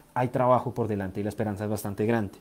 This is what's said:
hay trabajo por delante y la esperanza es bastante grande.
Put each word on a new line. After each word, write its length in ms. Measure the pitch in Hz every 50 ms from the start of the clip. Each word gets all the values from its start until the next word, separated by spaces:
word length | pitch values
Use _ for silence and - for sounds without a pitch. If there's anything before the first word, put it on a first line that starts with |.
| - - -
hay 140 | 120 127 127
trabajo 440 | - 135 127 123 127 117 120 123 113
por 140 | - 117 107
delante 320 | 107 98 98 95 92 104
y 40 | 101
la 60 | 107
esperanza 360 | 101 - 110 107 101 95 107
es 40 | 104
bastante 360 | 107 98 - 104 98 - 107
grande. 300 | 110 117 117 104 92 - -